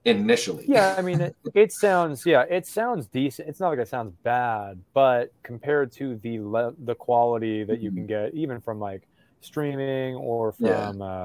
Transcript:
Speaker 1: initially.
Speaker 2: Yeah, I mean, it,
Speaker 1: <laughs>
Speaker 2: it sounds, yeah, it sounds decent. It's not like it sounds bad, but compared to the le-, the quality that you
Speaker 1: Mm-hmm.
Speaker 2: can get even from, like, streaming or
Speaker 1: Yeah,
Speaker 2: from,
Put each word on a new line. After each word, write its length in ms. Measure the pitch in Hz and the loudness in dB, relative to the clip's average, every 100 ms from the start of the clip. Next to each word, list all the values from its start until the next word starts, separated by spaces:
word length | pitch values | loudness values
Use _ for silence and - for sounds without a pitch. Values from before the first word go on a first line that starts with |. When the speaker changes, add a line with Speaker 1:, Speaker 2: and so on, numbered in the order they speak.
| 233 | 2
Speaker 1:
initially. 600 | 208 214 233 - - - | 4 4 2 0 -4 2
Speaker 2:
Yeah, 280 | 254 190 190 | 4 4 2
I 40 | |
mean, 200 | 180 175 | 0 0
it, 140 | 175 - 151 | -2 -6 0
Speaker 1:
<laughs> 80 | |
Speaker 2:
it 180 | 202 214 | 4 4
sounds, 540 | - 208 180 170 139 170 | 4 4 4 2 0 4
yeah, 160 | 156 - | 6 4
it 160 | 180 - | 0 -4
sounds 420 | - 233 214 113 | -4 -2 -4 -6
decent. 420 | 131 139 - 156 | -4 -4 -4 -12
It's 100 | 143 | -4
not 100 | 180 | -2
like 100 | 143 | -2
it 80 | 113 | -2
sounds 260 | 127 107 87 | -6 -8 -6
bad, 580 | 117 123 123 110 101 92 - | -2 0 0 -4 -6 -14 -4
but 380 | 135 135 123 120 _ | 4 4 4 0 _
compared 480 | - 120 143 147 135 | -16 -10 -2 0 -2
to 220 | - 135 113 | -4 -8 -8
the 220 | 117 113 | -6 -6
le-, 340 | 104 113 120 - 120 | -4 -2 -2 -4 -8
the 100 | 117 | -6
quality 680 | - 120 120 117 113 107 | 0 2 2 0 -2 -4
that 180 | 104 117 | -4 -4
you 100 | 107 | -4
Speaker 1:
Mm-hmm. 60 | 90 | -6
Speaker 2:
can 100 | 104 | -4
get 260 | 107 107 | -4 -4
even 260 | 151 156 120 | -4 -6 -6
from, 200 | 110 107 | -8 -8
like, 280 | 104 98 - _ _ _ | -8 -10 -16 _ _ _
streaming 720 | - - 147 139 135 131 131 127 | -10 -4 -4 -2 -2 -2 -4 -6
or 380 | 131 117 110 - | -4 -2 -2 0
Speaker 1:
Yeah, 300 | 113 - 104 | 0 0 -4
Speaker 2:
from, 80 | 98 95 92 | -8 -8 -6